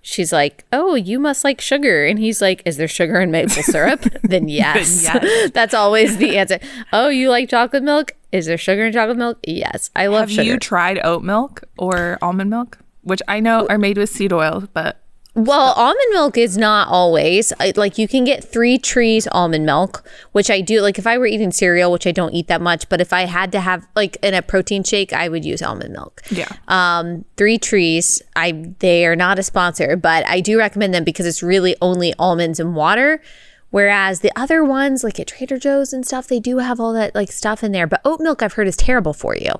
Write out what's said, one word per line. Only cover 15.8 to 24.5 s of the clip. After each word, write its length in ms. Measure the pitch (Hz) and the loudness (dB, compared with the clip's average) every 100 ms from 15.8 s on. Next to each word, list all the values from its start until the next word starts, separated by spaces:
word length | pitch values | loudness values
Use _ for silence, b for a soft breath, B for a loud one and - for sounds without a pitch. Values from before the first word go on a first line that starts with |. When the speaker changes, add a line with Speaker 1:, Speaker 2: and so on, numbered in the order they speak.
| 247 427 508 | 2 2 2
Speaker 1:
milk 280 | 392 285 233 | 2 2 2
is 180 | 233 185 | 0 2
not 320 | 214 208 - | 2 2 2
always. 640 | 180 180 160 151 190 226 - | 4 4 4 4 2 0 -2
I, 140 | 190 202 | -2 0
like, 220 | 202 - | 0 0
you 100 | 220 | 0
can 160 | 262 | 2
get 180 | 247 277 | 2 0
Three 360 | - 226 240 247 | -4 0 2 2
Trees 480 | - 254 233 220 - | 0 0 2 2 0
almond 360 | - 175 160 156 | 0 0 0 2
milk, 420 | 143 190 - B B B | 2 0 -6 B B B
which 160 | 208 202 | -2 0
I 140 | 196 | 0
do. 180 | 175 220 | 2 2
Like, 160 | 202 196 | 2 0
if 80 | 208 | 0
I 120 | 240 | 0
were 80 | 247 | 0
eating 240 | 214 202 | 0 -2
cereal, 400 | - 185 175 180 | 0 2 4 2
which 140 | 175 180 | 2 0
I 60 | |
don't 200 | 175 170 | -2 -2
eat 140 | 170 160 | -4 -2
that 160 | 165 | -2
much, 260 | 170 170 - | 0 -2 -2
but 140 | 180 | -2
if 100 | 180 | 0
I 140 | 185 185 | 0 -2
had 260 | 180 190 | -2 -2
to 80 | 202 | -2
have, 260 | 185 180 - | -2 -4 -2
like, 220 | - 196 - | -2 -2 -2
in 100 | 202 | -2
a 80 | 190 | -2
protein 440 | - | 0